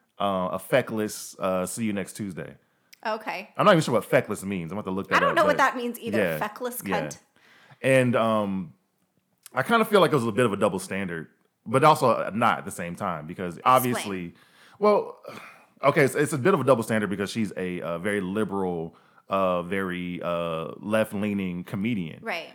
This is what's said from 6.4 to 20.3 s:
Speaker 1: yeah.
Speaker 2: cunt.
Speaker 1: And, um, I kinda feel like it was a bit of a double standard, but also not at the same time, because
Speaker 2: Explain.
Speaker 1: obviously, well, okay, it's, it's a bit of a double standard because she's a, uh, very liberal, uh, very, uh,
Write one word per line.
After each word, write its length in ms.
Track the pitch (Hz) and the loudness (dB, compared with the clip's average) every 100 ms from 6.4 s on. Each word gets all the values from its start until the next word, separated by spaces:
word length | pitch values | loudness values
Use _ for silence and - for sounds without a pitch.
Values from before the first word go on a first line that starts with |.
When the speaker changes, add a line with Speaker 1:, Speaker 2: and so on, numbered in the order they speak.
| 208 - 247 240 98 | -4 -6 -8 -6 -4
Speaker 1:
yeah. 160 | 90 76 | -4 -4
Speaker 2:
cunt. 120 | - _ _ _ _ - - | -10 _ _ _ _ -20 -4
Speaker 1:
And, 340 | 127 131 123 117 | 2 4 4 4
um, 580 | 113 110 101 95 87 - _ _ _ _ _ _ - | 2 2 0 -4 -6 -14 _ _ _ _ _ _ -8
I 80 | 127 | -4
kinda 240 | 135 226 220 | 2 2 6
feel 160 | 208 | 6
like 100 | 156 | 6
it 40 | 147 | 4
was 100 | 117 | 2
a 60 | |
bit 140 | 104 120 | 2 2
of 80 | |
a 40 | 98 | 4
double 220 | 104 92 | 2 0
standard, 480 | - 95 95 82 76 _ _ _ - | -4 -6 -4 -6 -10 _ _ _ -2
but 180 | 127 | 4
also 460 | 151 151 127 - - | 6 6 4 2 0
not 240 | 104 113 69 | 2 2 2
at 60 | 92 | -4
the 60 | |
same 240 | - 87 87 | -8 -8 -6
time, 320 | 101 82 78 | -4 -6 -8
because 300 | 90 90 82 | -8 -8 0
Speaker 2:
Explain. 180 | 123 131 | 4 4
Speaker 1:
obviously, 580 | 127 113 107 92 85 - _ _ - - | 4 -2 -4 -6 -8 -14 _ _ -20 0
well, 400 | 208 202 - - - - - - _ _ | 2 2 0 -10 -16 -18 -18 -20 _ _
okay, 200 | 139 156 135 | 2 4 4
it's, 100 | 135 | 2
it's 160 | 151 | 0
a 60 | 143 | 0
bit 160 | 123 | 2
of 80 | 165 | 4
a 20 | |
double 180 | 127 120 | 4 4
standard 260 | 110 110 101 | 2 0 0
because 200 | 98 98 | -2 -4
she's 220 | 117 101 - | -2 -4 -4
a, 240 | 92 90 | -6 -4
uh, 160 | 82 85 | -6 -4
very 220 | 101 104 | -2 -2
liberal, 720 | 92 104 95 98 92 85 82 - _ _ - | -2 -2 -2 -2 -2 -2 -6 -10 _ _ -4
uh, 320 | 98 92 90 | 0 2 0
very, 580 | 87 98 95 90 90 87 | -2 -4 -4 -4 -6 -6
uh, 480 | 85 | -4